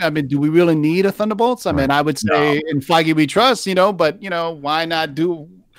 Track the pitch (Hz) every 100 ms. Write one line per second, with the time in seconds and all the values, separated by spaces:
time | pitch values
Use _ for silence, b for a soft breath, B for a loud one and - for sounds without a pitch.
0 | 170 151 135 143 151 160 175 156 151 175
1 | 196 190 214 214 233 247 - 143 135 143
2 | 147 139 214 147 147 147 156 147 - 165
3 | 160 156 147 196 247 233 196 185 190 185
4 | 160 185 196 170 165 160 143 156 165 165
5 | 160 139 170 170 156 185 _